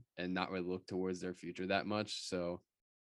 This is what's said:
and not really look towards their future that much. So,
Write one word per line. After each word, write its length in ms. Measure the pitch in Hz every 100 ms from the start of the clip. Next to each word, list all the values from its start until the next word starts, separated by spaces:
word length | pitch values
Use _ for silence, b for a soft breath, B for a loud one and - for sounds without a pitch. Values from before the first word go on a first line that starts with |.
| - -
and 160 | 90 92
not 160 | 92
really 160 | 92 87
look 200 | 92 -
towards 340 | 92 92 92
their 140 | 92 90
future 320 | 85 87 92
that 200 | 98 95
much. 420 | 104 107 - -
So, 320 | 92 87 87 - _ _ _